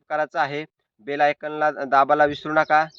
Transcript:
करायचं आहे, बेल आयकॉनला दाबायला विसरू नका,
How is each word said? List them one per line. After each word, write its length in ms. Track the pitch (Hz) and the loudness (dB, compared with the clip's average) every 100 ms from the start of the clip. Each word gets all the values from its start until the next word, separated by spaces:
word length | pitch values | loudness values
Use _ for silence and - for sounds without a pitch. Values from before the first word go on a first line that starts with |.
| - | -6
करायचं 300 | 151 151 170 | -6 -4 -4
आहे, 260 | 143 143 156 _ _ _ | -4 -6 -12 _ _ _
बेल 220 | - 143 | -8 0
आयकॉनला 500 | 147 147 151 151 151 | 0 0 -8 -2 -2
दाबायला 540 | 135 135 135 139 147 147 | -2 0 2 4 4 2
विसरू 280 | 143 156 | 0 -4
नका, 320 | 156 151 156 156 | -2 2 2 0